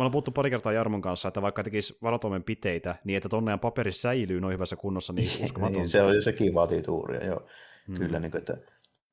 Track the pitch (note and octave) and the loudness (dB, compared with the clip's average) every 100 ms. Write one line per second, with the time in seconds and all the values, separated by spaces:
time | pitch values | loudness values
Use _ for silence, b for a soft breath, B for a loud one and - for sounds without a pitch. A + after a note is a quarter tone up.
0 | B2+ C#3+ C#3 C3 C#3 A#2+ A2 A2 A2 G#2 | 2 2 0 0 0 0 2 2 2 0
1 | F#2 F2+ F#2+ G2+ G2+ G#2 G2+ G#2 - - | -2 -2 -4 -2 -2 -2 -2 -2 -4 -4
2 | A#2 A#2 G#2+ F#2+ F2 G#2+ F#2+ E2+ F2 E2+ | -2 0 0 -2 -4 -2 0 0 -2 -6
3 | G2 G2 G2 A2 A2 G2+ A#2+ B2+ G2+ - | -2 -2 0 0 0 0 0 0 -2 -2
4 | A#2+ B2+ F#2+ F#2 F#2+ F#2 F2+ F#2 G2+ F#2 | 0 0 0 0 0 0 -2 -4 -4 -2
5 | - F2+ - - A2 - G2 F#2+ F2 G2+ | -2 -2 -2 -2 -4 -2 -2 0 2 6
6 | G2 G#2 A2 - G2 E2+ E2+ E2+ D#2+ E2+ | 6 6 4 2 2 4 4 2 0 -4
7 | - - F#2+ E2+ B B B B - F#2 | -2 -4 -2 -4 B B B B -10 -4
8 | E2+ D#2+ E2 E2 - - b b _ _ | -2 -2 -4 -6 -6 -8 b b _ _
9 | _ | _